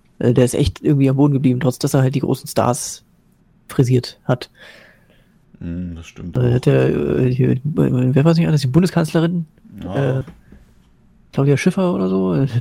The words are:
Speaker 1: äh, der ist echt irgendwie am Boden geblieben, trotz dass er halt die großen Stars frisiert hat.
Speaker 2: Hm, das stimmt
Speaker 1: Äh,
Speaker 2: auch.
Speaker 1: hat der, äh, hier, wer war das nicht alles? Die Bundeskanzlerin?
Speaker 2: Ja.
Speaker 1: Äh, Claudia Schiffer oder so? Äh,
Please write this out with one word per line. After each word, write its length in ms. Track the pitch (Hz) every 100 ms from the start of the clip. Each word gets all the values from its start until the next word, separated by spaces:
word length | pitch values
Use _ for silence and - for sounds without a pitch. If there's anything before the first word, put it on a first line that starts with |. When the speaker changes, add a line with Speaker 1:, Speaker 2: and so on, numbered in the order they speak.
| _ -
Speaker 1:
äh, 140 | 120
der 120 | 127 123
ist 100 | -
echt 260 | 143 -
irgendwie 280 | - 139 135
am 60 | 135
Boden 180 | 147
geblieben, 260 | 135 135 123
trotz 180 | 127 -
dass 140 | 143
er 80 | 139
halt 140 | 131 139
die 60 |
großen 260 | - 135 -
Stars 560 | - 120 123 - - _ _ _ _ _ _ -
frisiert 520 | - 123 127 - - -
hat. 240 | 123 - _ - - - _ _ _ _ _ _ -
Speaker 2:
Hm, 360 | 87 85 87 82
das 120 | -
stimmt 300 | - 110 127
Speaker 1:
Äh, 120 | 123
Speaker 2:
auch. 40 | 123
Speaker 1:
hat 100 | 143
der, 240 | 135 131
äh, 420 | 147 147 - 127
hier, 240 | 127 127 123
wer 520 | 147 - 135 127 127 143
war 80 |
das 140 | 160 165
nicht 100 | 160
alles? 140 | 151
Die 60 | 127
Bundeskanzlerin? 800 | 156 185 170 156 165 165 175 160 _ - 104
Speaker 2:
Ja. 360 | - 131 139 131
Speaker 1:
Äh, 40 | - - - - - _ _ _ _ _ _
Claudia 220 | - 139 135
Schiffer 360 | 185 196 180
oder 160 | 185 185
so? 240 | 190 185
Äh, 140 | 156 135 120